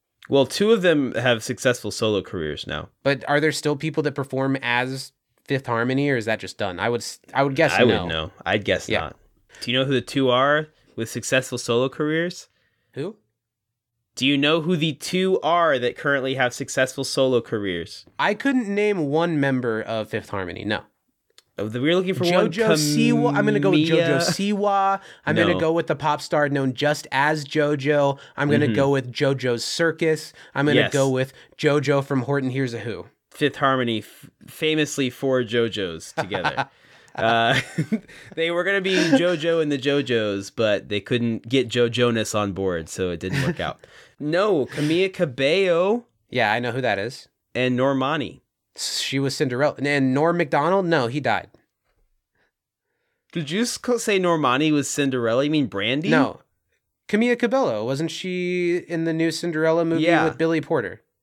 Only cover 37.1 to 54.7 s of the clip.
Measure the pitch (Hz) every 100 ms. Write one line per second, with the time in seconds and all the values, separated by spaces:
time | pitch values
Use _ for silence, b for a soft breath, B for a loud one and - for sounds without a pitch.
37.1 | b 113 117 117 127 - - 143 214 -
38.1 | - - - 165 170 180 196 190 180 170
39.1 | 143 175 165 165 165 151 139 135 143 127
40.1 | 117 107 101 95 - 110 101 - 104 -
41.1 | 123 117 110 117 131 113 123 120 117 120
42.1 | 113 107 107 101 92 95 85 78 - 92
43.1 | 85 90 139 135 - 78 - - - -
44.1 | - 147 170 214 165 117 - 147 170 190
45.1 | 185 165 123 139 185 185 170 190 240 -
46.1 | _ _ 123 107 117 123 123 123 98 113
47.1 | - - _ _ 120 127 123 135 135 131
48.1 | 156 110 - _ _ _ - - - -
49.1 | 139 139 - 143 123 147 143 139 143 131
50.1 | 131 165 175 156 151 156 196 175 160 117
51.1 | 143 123 98 - _ _ _ _ _ _
52.1 | _ _ _ _ _ _ _ _ _ _
53.1 | _ _ 170 143 190 240 - - 233 226
54.1 | 196 180 165 135 127 156